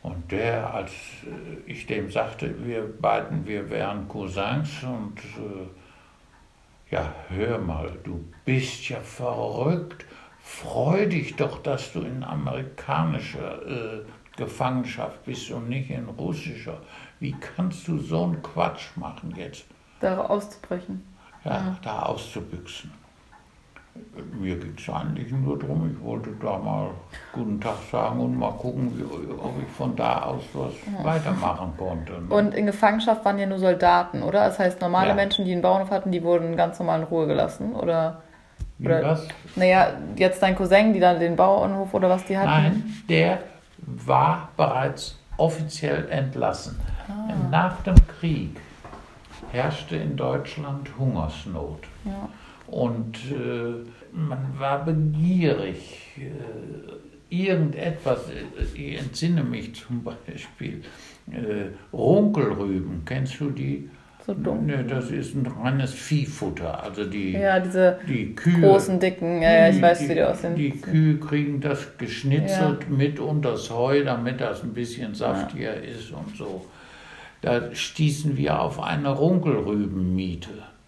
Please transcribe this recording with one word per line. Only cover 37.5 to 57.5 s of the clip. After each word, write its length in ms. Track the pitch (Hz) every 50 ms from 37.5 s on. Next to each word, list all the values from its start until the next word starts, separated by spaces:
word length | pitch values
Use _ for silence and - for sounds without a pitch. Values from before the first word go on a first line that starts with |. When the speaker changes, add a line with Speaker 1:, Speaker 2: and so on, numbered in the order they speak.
| - - 202 214 233
Speaker 2:
oder? 480 | - - 170 165 165 160 160 165 - - - - - - _ _ - - - - -
Speaker 1:
Wie 80 | 127
Speaker 2:
Oder 160 | 147 165 160
Speaker 1:
was? 260 | 143 147 160 156 - - - - - - -
Speaker 2:
naja, 320 | 185 185 185 185 190 - - - - - 80 107
jetzt 260 | - 185 185 185 -
dein 120 | 202 190 185
Cousin, 400 | 190 190 175 190 196 214 220 208
die 60 | 190
da 120 | 180 180 175
den 220 | 165 170 170 165
Bauernhof 560 | 160 180 190 196 196 - 196 196 196 196 190
oder 160 | - 202 185 180
was 160 | 185 185 -
die 140 | - 196 196
hatten? 100 | 196 -
Speaker 1:
Nein, 540 | 156 156 151 156 196 214 220 - - - - -
der 300 | 165 160 165 - 185 - - - - - - - - -
war 640 | 170 139 123 - 120 131 135 131 - - 165 - - - -
bereits 600 | - - - - 127 135 143 139 - - - - - - - -
offiziell 720 | - 156 165 156 160 156 151 - - 156 143 143 156 - -
entlassen. 680 | 160 139 139 131 135 127 117 104 - - - - - - - - - - - -
Speaker 2:
Ah. 240 | 202 208 220 220 214 165 131 131
Speaker 1:
Nach 320 | 143 165 180 185 - -
dem 140 | - 196 180 170 -
Krieg 500 | - - - - 165 151 117 92 78 - - - - - - - - - - - - - - - - - - - -
herrschte 440 | - 123 135 151 151 - - - 165
in 200 | 156 160 151 139
Deutschland 720 | 135 131 127 135 143 - - - 151 147 143 139 143 139 - - 127
Hungersnot. 840 | 135 127 107 82 78 78 - - - 101 90 78 73 71 78 - - - - - -
Speaker 2:
Ja. 240 | 202 196 196 202 - - - - - - - - -
Speaker 1:
Und, 480 | - - 123 117 117 113 113 110 113 113 123 131
äh, 520 | 143 131 120 123 120 120 117 120 120 117 120 - - - - -
man 260 | - 170 156 143 131 131 135 135 131 135
war 260 | 135 139 139 147 160
begierig, 1300 | 165 160 156 156 156 151 151 165 175 185 180 165 143 - - 98 95 87 - - - - - - - - 135
äh, 1160 | - - - - 120 - - - - - - - - - - - - - - - - _ 170
irgendetwas, 920 | 175 190 196